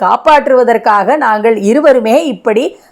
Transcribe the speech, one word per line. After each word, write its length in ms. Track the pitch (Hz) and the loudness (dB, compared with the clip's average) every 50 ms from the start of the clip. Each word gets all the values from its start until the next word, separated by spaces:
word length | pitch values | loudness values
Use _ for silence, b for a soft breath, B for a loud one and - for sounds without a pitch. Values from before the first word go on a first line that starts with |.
காப்பாற்றுவதற்காக 1120 | 185 185 220 247 - 311 302 285 247 277 262 254 240 233 226 196 208 233 208 202 190 202 285 | -2 -2 -2 0 2 2 2 2 2 2 0 2 2 0 0 0 0 0 0 0 0 0 -2
நாங்கள் 400 | 311 269 226 214 214 208 233 226 | -2 0 -2 -2 0 0 -2 -2
இருவருமே 720 | 208 196 202 240 294 302 302 254 254 214 220 226 311 330 | 0 0 0 0 2 2 2 2 2 0 0 0 0 -2
இப்படி 520 | 285 226 - - 233 214 220 285 359 b b b b | -2 -8 -6 -4 -2 -2 -2 -2 -4 b b b b